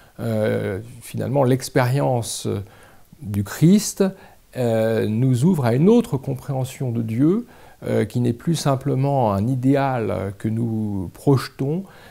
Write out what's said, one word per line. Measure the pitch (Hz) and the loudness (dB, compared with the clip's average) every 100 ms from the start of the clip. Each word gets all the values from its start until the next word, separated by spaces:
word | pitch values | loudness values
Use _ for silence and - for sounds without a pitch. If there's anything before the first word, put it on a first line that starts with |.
| - - | -20 -10
euh, | 117 110 110 110 104 95 117 120 | -4 -2 0 -2 -2 -6 -10 -18
finalement | - 117 104 139 | -12 -8 -2 2
l'expérience | 127 127 - 139 123 139 143 123 110 - 113 101 101 - - - - - | 2 2 0 0 2 0 0 -2 -4 -6 -6 -6 -8 -16 -20 -20 -20 -16
du | 98 101 | -6 -4
Christ, | 101 - 160 208 - - 190 190 - - _ 127 | -4 2 4 4 2 -2 -2 -2 -20 -20 _ -4
euh, | 120 113 110 113 107 | 0 2 2 0 0
nous | 110 131 123 | 0 2 4
ouvre | 160 170 | 2 2
à | 120 | 2
une | 123 180 | 4 6
autre | 240 - 131 | 4 4 -4
compréhension | - 131 - 131 131 - 131 | -4 -8 -6 -4 -4 -4 -4
de | 117 | -2
Dieu, | 113 113 147 208 240 - - - - | -2 2 2 2 -2 -18 -20 -14 -2
euh, | 113 | 0
qui | 110 123 | 0 0
n'est | 120 | -2
plus | 120 - 160 | -2 -2 0
simplement | 147 131 143 131 139 139 113 | 0 0 0 0 0 2 2
un | 98 110 | 0 0
idéal | 135 131 139 139 127 104 95 98 101 | 0 2 2 2 -2 -2 -2 -4 -6
que | 110 | -4
nous | 113 117 110 107 101 82 | -2 -2 -2 -4 -4 -6
projetons, | - - 131 - - 135 165 196 - - | -4 2 2 0 -6 -4 -4 -8 -18 -20